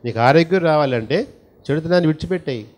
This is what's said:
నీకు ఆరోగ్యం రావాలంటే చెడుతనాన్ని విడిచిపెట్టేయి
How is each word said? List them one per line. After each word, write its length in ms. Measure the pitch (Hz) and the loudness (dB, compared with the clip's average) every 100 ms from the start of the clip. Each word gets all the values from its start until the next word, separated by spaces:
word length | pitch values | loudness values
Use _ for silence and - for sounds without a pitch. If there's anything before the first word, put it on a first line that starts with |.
నీకు 140 | 120 113 | -8 0
ఆరోగ్యం 420 | 123 151 165 190 | 4 4 2 0
రావాలంటే 640 | 170 151 143 123 110 165 277 - _ _ - | 2 2 0 -2 -2 -4 -4 -14 _ _ -6
చెడుతనాన్ని 360 | 147 160 180 165 | -4 0 0 2
విడిచిపెట్టేయి 640 | 151 170 185 160 123 104 | -2 -4 -6 -6 -10 -12